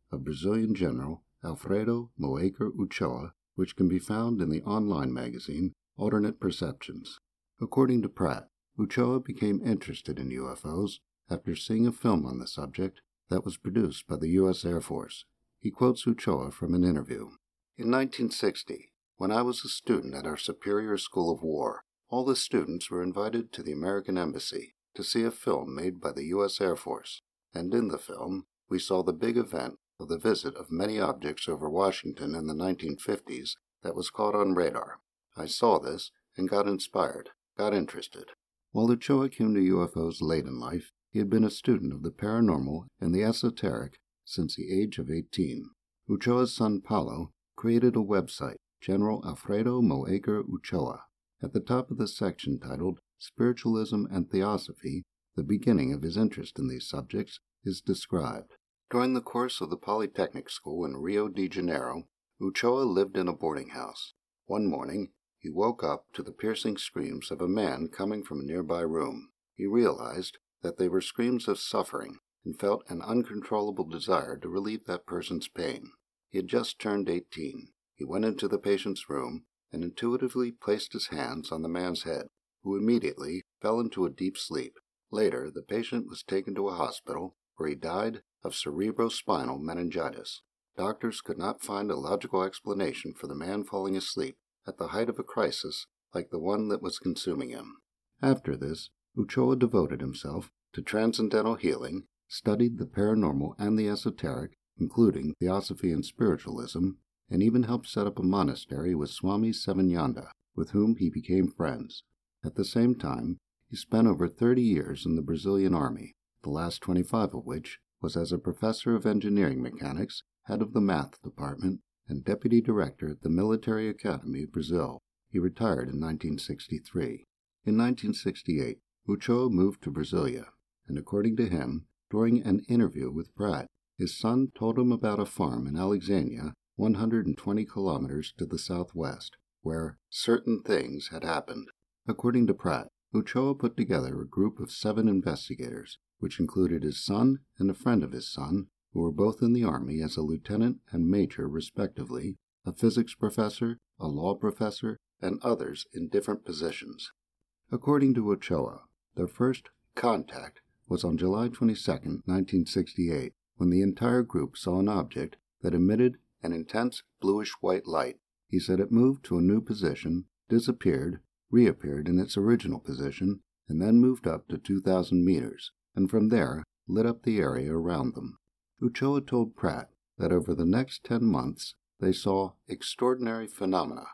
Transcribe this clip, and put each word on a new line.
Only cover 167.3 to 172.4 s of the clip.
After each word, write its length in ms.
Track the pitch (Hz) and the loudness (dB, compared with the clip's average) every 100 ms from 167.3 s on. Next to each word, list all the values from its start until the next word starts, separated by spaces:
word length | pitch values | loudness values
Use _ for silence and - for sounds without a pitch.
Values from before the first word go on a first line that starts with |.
| 104 107 - 92 92 90 | 2 0 -2 0 0 0
light. 320 | 80 65 - _ _ _ | -2 -2 -6 _ _ _
He 120 | 92 | -2
said 180 | - 92 | 2 2
it 140 | 101 | 4
moved 320 | 117 127 135 | 6 6 4
to 140 | - 87 | 0 2
a 40 | |
new 180 | 90 107 | 4 4
position, 640 | 110 104 85 69 78 87 - _ - | 2 0 -2 -2 -2 -2 -4 _ 2
disappeared, 720 | 117 123 117 95 76 87 87 _ _ _ | 2 4 2 2 2 0 -6 _ _ _
reappeared 600 | 117 110 - 73 71 78 | 8 8 6 -2 -2 2
in 100 | 90 | 2
its 180 | 98 | 2
original 440 | 101 | 2